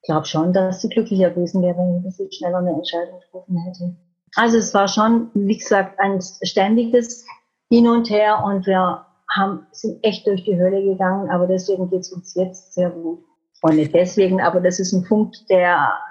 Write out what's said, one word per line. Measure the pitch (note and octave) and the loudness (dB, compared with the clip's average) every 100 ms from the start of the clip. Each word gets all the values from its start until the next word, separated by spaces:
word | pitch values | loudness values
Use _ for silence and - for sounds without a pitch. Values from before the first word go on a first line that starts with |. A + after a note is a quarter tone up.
ich | - | -2
glaub | D#3 D3+ | -2 -2
schon, | - E3+ | -2 0
dass | F#3 F#3 F#3 | 2 0 -2
sie | A3+ | -4
glücklicher | - A3 F#3+ F3+ | -2 -2 2 2
gewesen | F3 F3 F#3+ | 0 -2 0
wäre, | F3+ F3 | 0 0
wenn | F3+ | -2
ich | F3 | -2
ein | |
bisschen | F#3 F#3 F#3+ | -4 -10 -12
schneller | - F3+ F3+ | -6 -4 -2
eine | F3+ | -2
Entscheidung | D#3 F3 E3+ F3 F#3 | -4 -6 -6 -8 -12
getroffen | _ F#3 F#3 F3+ F3 | _ -20 -6 -6 -6
hätte. | F3+ F3 - _ _ _ - | -8 -10 -10 _ _ _ -2
Also | A#3 A3+ | 2 2
es | G#3 | 2
war | G3+ G3 | 0 2
schon, | G#3+ A3 A#3 A#3 | 2 2 2 0
wie | G3+ G3 - | -2 0 -2
gesagt, | - G3+ F#3+ - | 0 0 0 -2
ein | G3 F#3+ F#3 - | -2 -2 -6 -10
ständiges | F#3 - G3 A3+ A#3 B3 A#3 - - - _ _ _ | -4 0 2 2 4 0 0 -12 -18 -20 _ _ _
Hin | A#3+ A#3 | 4 6
und | A#3 A#3 | 4 2
Her | G#3 G#3+ G#3+ G#3 | 2 4 2 0
und | G3+ F#3+ | -2 0
wir | F#3+ F3+ - - _ - | 2 2 -2 -12 _ -6
haben, | - G3 - - | -2 -2 -4 -12
sind | - A3 - | -10 -8 -2
echt | A3 G3 G#3+ | -2 -2 -2
durch | F#3+ F#3 | -2 0
die | F3+ | 2
Hölle | F#3 G3 | 2 2
gegangen, | G3 F#3 F#3 G3 G3 | 0 0 0 0 -2
aber | F3+ F3+ | -2 0
deswegen | F#3+ F#3 F#3 F3+ | 0 0 -2 -2
geht's | F#3 F#3 | -4 -6
uns | F3+ - F3 | -16 -10 -4
jetzt | F#3 F#3 _ | -4 -6 _
sehr | - F3+ | -4 -4
gut. | E3+ E3 E3+ _ _ _ _ | -4 -10 -10 _ _ _ _
Und | D#3+ D#3 | 2 2
nicht | D3+ | 2
deswegen, | E3+ F3+ G#3+ F#3 F#3 | 2 2 2 2 2
aber | E3 F3+ | 0 2
das | F3+ F3+ | 0 0
ist | F#3 | -2
ein | F#3 | -2
Punkt, | F3+ G#3+ A3 - _ | 0 0 0 -6 _
der | F#3 F3 E3+ C3+ - - | 2 4 2 2 -2 -6